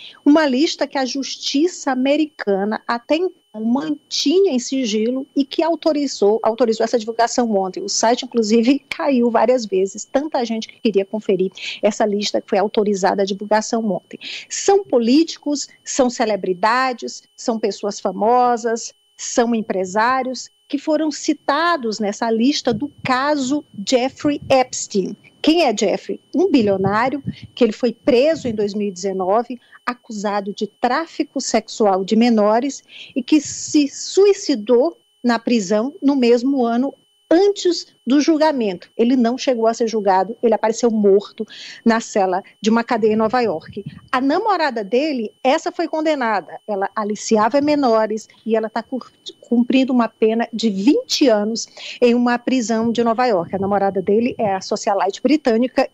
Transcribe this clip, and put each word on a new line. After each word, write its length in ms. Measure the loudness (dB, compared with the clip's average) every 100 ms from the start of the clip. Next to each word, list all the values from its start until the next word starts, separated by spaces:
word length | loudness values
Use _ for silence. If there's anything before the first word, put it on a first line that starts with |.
| -20 -2 4
uma 200 | 4 4
lista 420 | 2 0 -2 -4
que 100 | -2
a 80 | -2
justiça 840 | -4 -8 -8 -4 0 0 -2 -4
americana 920 | 0 2 2 0 -4 -2 0 0 -4 -4
até 280 | -6 -2 -2
então 260 | -2 -6 _ -6
mantinha 960 | -2 0 -2 -6 _ -4 0 2 2
em 60 | 0
sigilo 720 | -2 -4 -2 -2 -2 -4 -4 -4
e 100 | -2
que 160 | -2
autorizou, 760 | -2 0 0 0 -2 0 2 2
autorizou 420 | 0 0 0 0
essa 140 | 0 -2
divulgação 540 | -2 -2 0 0 0 0
ontem. 280 | -2 -6
O 60 | -6
site, 360 | 0 0 0 0
inclusive, 540 | -2 2 4 4 0 -2
caiu 400 | -4 0 2 2
várias 340 | 2 2 2
vezes. 420 | 0 -2 -2 -4 -4
Tanta 380 | -4 -2 -2
gente 240 | -2 -4 -8
que 120 | -4
queria 260 | 0 0 -2
conferir 460 | -4 -2 0 0 -4 -14 -2
essa 240 | -2 0
lista 380 | 0 0 -2 -4
que 80 | -2
foi 80 | -2
autorizada 640 | 0 0 0 0 0 0
a 40 | -2
divulgação 600 | -4 -2 -2 0 -2 -2
ontem. 260 | -4 -8 -16 -14 -16 -12
São 340 | -4 2 2
políticos, 840 | 2 0 4 2 2 -4 -6 -6 -8 _
são 260 | -6 -2 0
celebridades, 1120 | 0 -2 -2 -4 0 0 2 0 -4 -10 -14 -20 -8
são 220 | -6 -2
pessoas 400 | -4 -4 -6 -4
famosas, 920 | -6 0 2 4 4 0 -2 -4 -8 -16 _ -16
são 380 | -4 0 0
empresários 960 | 0 -2 -4 -2 0 0 0 -2 -8 -12 _ -8
que 120 | -6
foram 320 | -2 0 -2
citados 880 | -2 -4 -2 -2 0 0 0 -2 -4
nessa 320 | -4 -2 -2
lista 420 | 2 2 0 -2
do 180 | -2 -6 -6
caso 600 | -4 0 0 -2 -2 -4 -6 -12 -2
Jeffrey 540 | 0 0 -2 -4 -2 2
Epstein. 640 | 2 2 -6 -4 -4 -4 -8 _ _
Quem 260 | 2 2 2
é 100 | 0
Jeffrey? 420 | 0 -2 -6 -12 _
Um 160 | -2 2
bilionário 720 | 4 4 2 0 0 0 -2 -8 -12 -12
que 100 | 0
ele 100 | 0
foi 180 | 0 -4
preso 540 | -2 2 4 4 0 -4
em 80 | -4
dois 180 | -4
mil 140 | -2 -6
e 40 |
dezenove, 680 | -4 -6 -2 0 0 -2 -8 _ -12 -10
acusado 680 | -10 -12 -8 -4 -4 -6
de 120 | -6 -8
tráfico 760 | _ -2 -2 -4 -6 -6 -6
sexual 640 | -2 -2 -2 0 0 0 0
de 100 | 2
menores 680 | 4 4 2 2 -2 -8 -16 -20 -10
e 80 | -8
que 200 | 0 0
se 480 | 0 -8 -2 0 0
suicidou 1080 | -4 -2 4 4 4 -2 -4 2 2 2 -4 _ _
na 160 | -2 0
prisão 560 | 0 0 2 0 -2 -2
no 140 | 0 4
mesmo 480 | 4 4 2 0
ano 320 | 0 0 -2 -6 _ _ 2
antes 580 | 4 4 2 -2 -2 -6 _ 0
do 160 | 2
julgamento. 720 | 4 2 2 2 -2 -4 -6 -2
Ele 200 | 2 4
não 220 | 2 0
chegou 280 | -2 0 0
a 60 |
ser 140 | 0 -2
julgado, 500 | 0 2 2 0 -2
ele 120 | 0
apareceu 360 | 2 0 0 0
morto 540 | 4 4 4 2 -8 -12 -14 -20 -4
na 160 | 0 0
cela 440 | 0 0 0 0 -6 _
de 80 | 0
uma 140 | 0
cadeia 300 | 0 0 2
em 40 | 2
Nova 240 | 2 0
York. 420 | 0 -4 -8 -14 -14 -16 -6
A 100 | -2
namorada 600 | 0 0 0 0 -2 -4
dele, 500 | -2 0 0 -2 -6 -2
essa 280 | 0 0 -2
foi 160 | -4 -4
condenada. 720 | -2 -2 0 0 -2 -4 -12 -8
Ela 220 | -4 -4 -4
aliciava 640 | -6 -6 0 2 2 2
menores 720 | 2 2 2 2 0 -4 -10 _ -2
e 100 | -2
ela 140 | -2
tá 140 | -6
cur-, 280 | -8 -10 -12 _ -20 -20
cumprindo 500 | 0 0 4 2 2
uma 160 | 2 0
pena 400 | _ 0 0 -2
de 160 | -2 -2
vinte 580 | 2 2 2 0 0 2
anos 400 | 2 0 -6 -10 -14 -18 0
em 140 | 2
uma 240 | 4 2 0
prisão 540 | -2 -2 0 0 0
de 120 | 0
Nova 220 | 0 0 0
York. 280 | 0 -2 -4
A 40 |
namorada 400 | -2 0 0 0
dele 360 | 0 0 0 -2
é 160 | -2
a 80 | -4
socialite 600 | -4 -4 -2 -2 -2 -2
britânica 680 | 0 2 2 2 2 0 -2